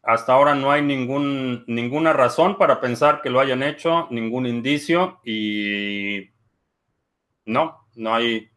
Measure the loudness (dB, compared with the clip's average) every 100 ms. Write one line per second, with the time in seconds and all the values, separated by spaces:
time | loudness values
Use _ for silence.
0 | 2 0 4 4 4 2 2 2 0 -2
1 | -2 -2 -2 -4 -4 -6 -6 -4 -4 0
2 | 2 4 2 4 0 4 2 2 0 2
3 | 2 2 0 0 2 0 -2 -2 0 0
4 | -2 -6 -4 -4 -4 -4 -2 -4 0 0
5 | 0 -4 -8 -6 -4 -4 -4 -4 -4 -6
6 | -6 -8 -12 _ _ _ _ _ _ _
7 | _ _ _ _ -4 -2 -2 -6 _ -8
8 | -2 0 0 -2 -6